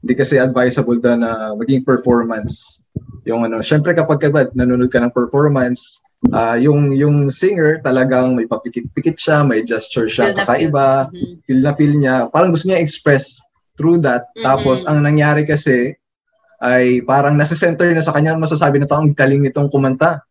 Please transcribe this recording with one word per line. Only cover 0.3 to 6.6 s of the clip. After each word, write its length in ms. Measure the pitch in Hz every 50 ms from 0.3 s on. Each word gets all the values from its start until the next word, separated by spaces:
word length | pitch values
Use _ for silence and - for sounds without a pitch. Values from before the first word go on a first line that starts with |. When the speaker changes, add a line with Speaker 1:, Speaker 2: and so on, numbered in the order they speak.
| 143
Speaker 1:
advisable 600 | 135 127 127 120 123 123 127 120 - 113 117 120
daw 160 | 117 120 120 120
na 380 | 117 117 113 113 110 110 110 107
maging 300 | 107 117 117 135 131 127
performance. 960 | - 131 120 - 127 120 120 117 117 117 107 104 - - - - - - _ _ _ _ - - - 110 - -
Yung 220 | - 113 117 117
ano, 160 | 113 113 113
syempre 320 | 113 - 151 151 147 175 170
kapag 240 | 165 156 160 156 143
ka 100 | 160 147
ba, 200 | 143 151 135 127
nanonood 380 | - 127 123 123 123 123 123 127
ka 80 | - 127
ng 140 | 120 123 -
performance, 880 | 123 120 120 - 139 143 151 143 135 127 123 123 - - - - - _ _ _ _ - -
ah, 240 | - 113 113 113 117
yung, 380 | 120